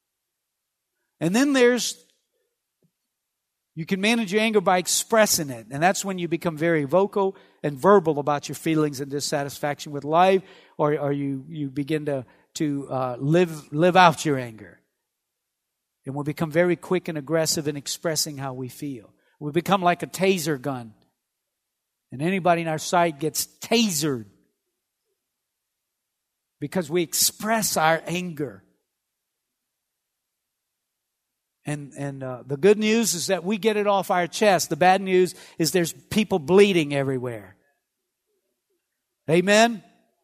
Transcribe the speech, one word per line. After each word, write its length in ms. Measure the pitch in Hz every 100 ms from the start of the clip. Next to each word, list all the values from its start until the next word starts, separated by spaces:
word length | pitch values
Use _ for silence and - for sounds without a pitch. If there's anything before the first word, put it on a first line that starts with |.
| _ _ _ _ _ _ _ _ _ _ _ -
And 160 | 156 208
then 180 | 285
there's, 520 | 269 240 247 - - _ _ _ _ _ _ _ _ _ _ _ _ _ _ _ _ _ 156
you 120 | 160
can 140 | 196
manage 320 | 208 233 214
your 100 | 208
anger 180 | 220 208
by 180 | 185 185
expressing 720 | 175 - - 226 208 - 147
it. 160 | 120 110
And 120 | 139
that's 220 | 170 196 196
when 140 | 185
you 100 | 170
become 280 | 160 180 156
very 280 | 165 165 139
vocal 520 | 170 202 - 196 190 _ _
and 140 | 151 139
verbal 440 | 160 202 165 147
about 280 | 143 143 -
your 60 | 147
feelings 460 | 170 160 151 131
and 100 | 143
dissatisfaction 800 | 143 131 151 143 - 147 143 -
with 140 | 143 139
life, 380 | 160 185 190 - - _ -
or, 200 | 151 147
or 160 | 143
you, 320 | 143 143 135 139
you 200 | 160 143
begin 360 | 135 139 156 147
to, 180 | 139 120 _ _ -
to, 340 | 156 143 135
uh, 280 | 131 127 123
live, 540 | 139 165 180 156 139
live 240 | 147 180 180
out 280 | 175 151 160
your 140 | 135
anger. 400 | 120 107 98 - _ _ _ _ _ _ _ _ _ _ _ _ -
And 80 | 139
we'll 80 |
become 300 | 147 147 165
very 240 | 151 180 165
quick 320 | - 185 175
and 100 | 156
aggressive 480 | 135 160 160 175 147
in 100 | 147
expressing 600 | - - 175 151 - 143
how 140 | 135
we 160 | 127 127
feel. 440 | - 147 127 95 _ _ -
We 100 | 147
become 320 | 151 165 196
like 220 | 175 175 165
a 20 |
taser 540 | - 190 196 156 143
gun. 340 | 143 131 113 107 _ _ _ _ _ _ _ _ _ _ _
And 100 | 127
anybody 400 | 160 196 175 170
in 60 | 165
our 100 | 156
sight 400 | - 180 170 143
gets 280 | 156 - - _
tasered 680 | - 233 226 156 151 127 101 _ _ _ _ _ _ _ _ _ _ _ _ _ _ _ _ _ _ _ _ _ _ -
because 280 | 147 185 151
we 140 | 175
express 720 | - - - - 214 226 202 -
our 240 | 160 165 -
anger. 560 | 175 180 151 139 95 _ _ _ _ _ _ _ _ _ _ _ _ _ _ _ _ _ _ _ _ _ _ _ _ _ _ _ _ _ _ -
And, 260 | 147 143 123
and, 240 | 143 139
uh, 220 | 131 127 120
the 100 | 143
good 220 | 180 208
news 340 | 214 226 220
is 140 | 175 147
that 180 | 185 175
we 140 | 214
get 180 | 220 208
it 100 | 208
off 240 | 196 175
our 160 | 180 175
chest. 440 | - 214 175 -
The 60 | 156
bad 260 | 180 190
news 320 | 190 185 185 - - -
is 120 | 160
there's 220 | 185 165
people 460 | - - 208 214 190
bleeding 560 | 139 185 202 175 143 143
everywhere. 640 | 135 131 123 117 95 - _ _ _ _ _ _ _ 403 _ _ _ _ _ _ _ _ -
Amen? 540 | 170 180 208 233 220 - _ _ _